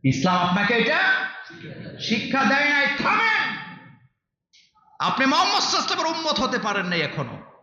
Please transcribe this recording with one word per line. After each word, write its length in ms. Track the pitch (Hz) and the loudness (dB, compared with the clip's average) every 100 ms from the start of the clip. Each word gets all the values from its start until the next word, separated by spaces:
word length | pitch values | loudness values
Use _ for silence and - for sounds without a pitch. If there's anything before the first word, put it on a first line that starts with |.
ইসলাম 320 | 135 123 185 180 | 2 2 2 2
আপনাকে 380 | 175 180 202 | 2 2 2
এটা 240 | 233 233 320 381 - - - - - - - - - | 2 2 2 4 2 0 -8 -16 -16 -16 -14 -14 -10
শিক্ষা 440 | - 226 - 269 | -2 -2 0 0
দেয় 280 | 262 269 294 | 2 2 2
নাই। 140 | 285 277 277 | 2 0 0
থামেন, 580 | - - 453 427 427 - - - - - _ _ _ _ _ - _ _ _ - | 0 2 2 2 -2 -4 -12 -18 -20 -20 _ _ _ _ _ -20 _ _ _ -4
আপনি 280 | 165 - 269 | -2 2 2
মুহাম্মদ 340 | 302 370 427 | 4 4 2
সাল্লাল্লাহু 160 | - 349 | 0 0
আলাইহি 0 | |
ওয়াসাল্লামের 400 | - 370 320 330 | 0 -2 -2 -2
উম্মত 240 | 311 202 | -2 0
হতে 180 | 262 240 | 0 -2
পারেন 280 | 208 202 180 | -2 -2 -2
নাই 140 | 175 | -2
এখনো। 500 | 147 - 123 107 - - | -2 -4 -8 -10 -18 -20